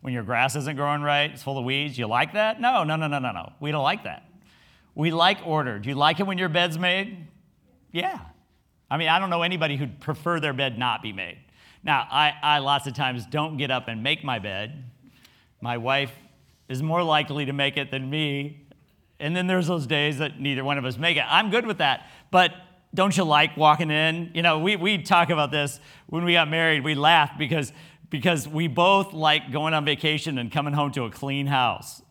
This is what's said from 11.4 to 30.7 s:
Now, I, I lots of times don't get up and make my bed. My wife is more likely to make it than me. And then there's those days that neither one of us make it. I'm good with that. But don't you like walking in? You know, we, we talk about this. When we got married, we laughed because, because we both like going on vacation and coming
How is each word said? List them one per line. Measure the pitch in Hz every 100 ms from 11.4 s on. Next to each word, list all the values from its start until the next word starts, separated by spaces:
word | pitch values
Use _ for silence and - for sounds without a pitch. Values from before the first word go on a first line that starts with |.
| _ _ - _
Now, | 143 143 110
I, | 135 151 147
I | 147 147
lots | 135 143 139
of |
times | 127 131 123 110
don't | 151 156 151
get | 139
up | 127 117
and | 113
make | 123 156
my | 143 120
bed. | 101 95 110 147 127 - - _ - _ _ _
My | 117 120
wife | 117 135 139 - - _ _ _ _
is | 127
more | 156 165
likely | 170 151 147 143 139
to |
make | 139 139 139
it | 139
than | 135 131
me. | 151 151 143 143 156 - - _ _ _ _
And | 151 175
then | 180
there's | 185 165
those | 175 131
days | 151 147 139
that | 147 143
neither | 139 131
one | 135 143
of | 131
us | 113
make | 165 151
it. | 117
I'm | 160 214
good | 214 233
with | 202
that. | 143 131 - - _
But | 180 180 170 - _ _
don't | 151 190 175
you | 175
like | 147 147 151
walking | 151 151 160
in? | 151 160 165 170
You | 170
know, | 170 156
we, | 170 208
we | 180 208
talk | 151 180 170
about | 170 143
this. | 147 143 - - - -
When | 156
we | 175
got | 170 151
married, | 160 165 156 139
we | 147
laughed | 147 170 143 -
because, | 147 160 127 - - - -
because | 151 170 165 127
we | 156 170
both | 123 175 196 196
like | 160 156 151 -
going | 139 156
on | 156
vacation | 147 143 160 151 165 135
and | 120
coming | 156 147